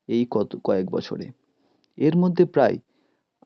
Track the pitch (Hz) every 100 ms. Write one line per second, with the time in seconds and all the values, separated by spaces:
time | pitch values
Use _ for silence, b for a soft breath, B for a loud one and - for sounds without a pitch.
0 | - 117 120 110 101 - - 98 92 -
1 | - - - - _ _ _ _ _ -
2 | 143 170 180 175 175 151 117 92 - _
3 | _ _ _ _